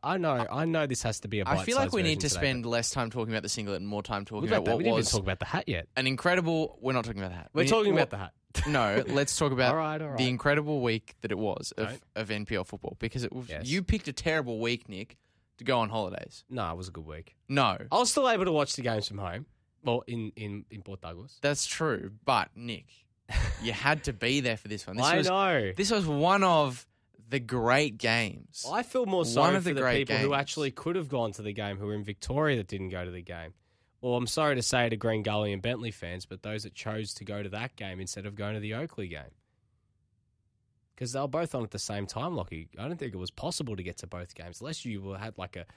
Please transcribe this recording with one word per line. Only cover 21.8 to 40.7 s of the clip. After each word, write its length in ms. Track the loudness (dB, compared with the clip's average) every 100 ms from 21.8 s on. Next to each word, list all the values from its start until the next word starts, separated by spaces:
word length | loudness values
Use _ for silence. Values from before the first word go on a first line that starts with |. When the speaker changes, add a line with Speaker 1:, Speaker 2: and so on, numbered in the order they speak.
| 0 0 -4 -6
Speaker 2:
but 280 | 2 2 2 -6
Nick, 300 | -10 -10 -12 -20 _ _ -2
Speaker 1:
<laughs> 340 | 0 0 0
Speaker 2:
you 120 | -4
had 320 | 0 2 2 0
to 80 |
be 260 | -2 2 2
there 160 | 2 -2
for 140 | -4
this 180 | -8 -6
one. 80 | 2
This 100 | 4
Speaker 1:
I 120 | 4
Speaker 2:
was, 100 | 4
Speaker 1:
know. 460 | 4 4 2 2 0
Speaker 2:
this 160 | 2
was 140 | 2 2
one 360 | 4 6 6
of 460 | 8 6 4 0 -12 _ _ _ -4
the 140 | -4
great 560 | -2 2 4 6 4 0
games. 680 | 2 2 2 -4 -14 -10 -4
Speaker 1:
I 120 | -2
feel 220 | 0 0 2
more 120 | 2
Speaker 2:
One 80 | 2
Speaker 1:
sorry 300 | 4 6 4
Speaker 2:
of 80 | 2
the 60 |
Speaker 1:
for 20 |
the 80 | 0
Speaker 2:
great 260 | 2 2 2
Speaker 1:
people 140 | 2
who 80 | 2
Speaker 2:
games. 100 | 0
Speaker 1:
actually 320 | -2 -2 -4
could 240 | -4 -4 -4
have 140 | -2
gone 240 | -2 -2
to 80 | -4
the 100 | -6
game, 280 | -4 -4 -4
who 80 | -4
were 80 | -4
in 100 | -6
Victoria 500 | -8 -4 0 2 2
that 100 | -2
didn't 220 | -6 -6
go 140 | -6
to 80 | -8
the 100 | -10
game. 340 | -12 -12 -14 -18 _ _ _ _
Or 180 | 0 0
I'm 100 | 2
sorry 280 | 2 2 2
to 60 |
say 260 | 2 2 2
to 80 | 2
Green 260 | 0 0
Gully 300 | 2 2 0
and 100 | 0
Bentley 300 | -2 -4 -6
fans, 340 | -8 -8 -8 -10
but 180 | -12
those 200 | -8 -8
that 100 | -8
chose 400 | -10 -6 -6 -6 -8
to 100 | -8
go 180 | -6
to 60 | -6
that 260 | -6 -8 -8
game 240 | -10 -8
instead 260 | -8 -8 -10
of 100 | -6
going 180 | -4
to 80 | -4
the 140 | -4 -6
Oakley 340 | -6 -8 -8
game. 240 | -8 -14 -20 _ _ _ _ _ _ _ _ _ _ _ _ _